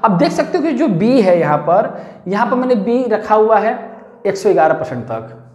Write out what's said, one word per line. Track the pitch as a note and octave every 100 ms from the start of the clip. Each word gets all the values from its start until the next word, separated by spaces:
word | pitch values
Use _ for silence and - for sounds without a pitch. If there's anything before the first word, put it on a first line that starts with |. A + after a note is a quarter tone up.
अब | A3+ F3
देख | E4
सकते | - D4+ F4+
हो |
कि | D#4
जो | B3 D4+
B | F3 A3 C4
है | F#3+ F3
यहाँ | D3+ D3
पर, | D3 F3 D3+ - - - -
यहाँ | G3+ A3+
पर | B3+
मैंने | B3+ A#3+
B | F#3+ A#3+
रखा | B3 G#3+ - A3
हुआ | G#3+ G#3
है | A3 - - - - - G3+
एक | -
सौ | G#3+
ग्यारह | E3+ D#3
परसेंट | D#3 - B2 A2+
तक। | A2+ A2+ - -